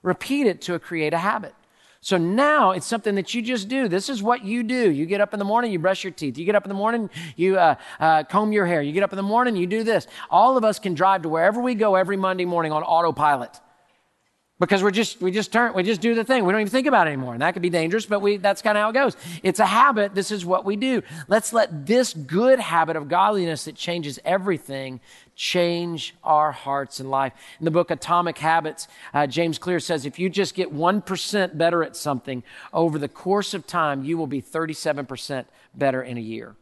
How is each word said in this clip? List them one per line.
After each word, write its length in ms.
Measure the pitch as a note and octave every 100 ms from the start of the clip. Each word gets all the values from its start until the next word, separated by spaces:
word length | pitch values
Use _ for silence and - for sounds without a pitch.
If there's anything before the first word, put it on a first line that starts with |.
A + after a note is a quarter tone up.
Repeat 460 | F3+ F3 - C#4 B3+
it 140 | E3+
to 180 | - E3+
create 340 | - E3+ D#3
a 60 | E3
habit. 340 | F#3+ A3 E3 _ _ _ _ _
So 160 | - F#3
now 540 | E3+ G#3+ C#4+ D4+ G3+
it's 140 | F#3 -
something 300 | A3+ G#3+ G3
that 180 | -
you 80 | A#3+
just 280 | A3+ B3+ G3
do. 180 | C4 A#3
This 220 | F3+ G3
is 120 | B3+
what 220 | G3+ B3
you 200 | G3 A#3+
do. 280 | A3 B3+ A3
You 140 | C#3+ E3
get 160 | G3
up 100 | G3+
in 80 | G#3
the 60 | G3+
morning, 260 | A3+ A#3+
you 80 | F#3
brush 240 | F3 F#3+
your 80 | F#3+
teeth. 260 | - D3 B2
You 60 |
get 120 | E3+ G#3
up 100 | G3+
in 40 |
the 60 | G3
morning, 340 | G#3 A#3 G#3 D#3+ E3 C3
you, 200 | F#3 F#3+
uh, 180 | E3 C3+ - -
uh, 260 | D#3+ D#3
comb 280 | D3 F#3+ G#3+
your 140 | G#3+ F3
hair. 160 | E3+
You 100 | C#3+
get 120 | E3
up 100 | G3
in 40 | G3
the 60 |
morning, 320 | G3 A3+ B3 G3+
you 120 | F3+
do 160 | A3
this. 220 | A3+ G3+ - - -
All 280 | E3+ A#3 C4
of 80 | A3
us 140 | G3+
can 160 | G3 D#3
drive 260 | F#3 F#3+
to 80 | D#3+
wherever 320 | D#3+ F3+ A3
we 140 | B3+ A3+
go 200 | G#3+ F#3+
every 220 | F#3 G3
Monday 260 | F#3+ F#3
morning 300 | F3 E3+ D#3+
on 100 | D3+
autopilot. 720 | F3 E3 E3+ C#3+ D3+ C#3 A#2+ - _ _ _ _ _ _ _ _ _ _
Because 240 | E3+ G3
we're 80 | G3+
just, 280 | G3 A3+ -
we 120 | F#3
just 200 | G3 G#3
turn, 220 | A3+ A#3+
we 100 | F#3+
just 160 | F3+ G3+
do 140 | A3+
the 100 | A3+
thing. 220 | A3 C4 F#3
We 60 |
don't 100 | G#3+
even 100 | G#3
think 160 | B3 C4+
about 200 | A#3+ E3
it 40 |
anymore. 220 | C#3 B2+
And 80 | A#2+
that 100 | D#3
could 100 | F3+
be 80 | F3
dangerous, 340 | E3+ D#3+ G#3+ G#3
but 160 | G3+
we, 160 | G3+ G#3
that's 240 | G3 G3+
kinda 180 | A3 G#3
how 100 | G#3+
it 40 |
goes. 240 | A#3 C4+ - E3+ E3+
It's 180 | F#3+ F#3
a 60 | G3
habit. 480 | G#3+ C#4 A3 G3+
This 180 | G3 F#3+
is 140 | G#3 F3
what 180 | F3+
we 120 | G3 G#3
do. 260 | C4 A#3+ - D#3+ C#3+
Let's 240 | G#3+ -
let 340 | A#3 G3 D#3 C#3
this 280 | A#3+ B3
good 460 | D#3+ C3+ E3+ B3 C4
habit 360 | F3 E3 E3 D#3+
of 140 | D3
godliness 560 | F3 G3+ G#3 E3+ D3+ -
that 100 | -
changes 440 | - F3 D3 B2+
everything 800 | - F#3+ F#3+ E3 - C3+ C3 B2+ _ - _ -
change 800 | - F3+ F3 E3+ F3 E3 - _
our 280 | - D3+ D3+
hearts 480 | B2+ C#3 C#3 C3+ -
and 100 | C3+
life. 240 | C3+ C3+ - - -
In 60 | E3
the 60 |
book 200 | D#3+ E3+
Atomic 460 | D#3+ - F3 E3+ -
Habits, 500 | D#3 E3 D#3 - - - -
uh, 140 | C#3+ D3
James 300 | C#3+ E3+ D3+
Clear 220 | - F3
says, 260 | - D#3+ C#3
"If 140 | -
you 100 | F#3
just 240 | F3+ F#3+
get 180 | - F3+
one 300 | D3 E3+ G#3
percent 560 | - F#3+ - G3+ F#3 D3+
better 260 | E3 E3+
at 120 | D#3 -
something, 480 | D3 C3 - B2+ - - -
over 280 | - E3+ D3+
the 100 | C#3+
course 440 | - F#3 G3+ F#3+
of 120 | G3 -
time, 380 | F3 D3+ C#3
you 140 | C3+ E3
will 100 | D3+
be 140 | C3+
thirty-seven 680 | - D#3+ D#3+ D3+ D#3+ C#3+ C3+
percent 400 | C3 - C3+ - _ _
better 280 | - C#3 B2+
in 160 | B2+ A#2+
a 40 |
year." 340 | A2 A2+ A2+ G#2+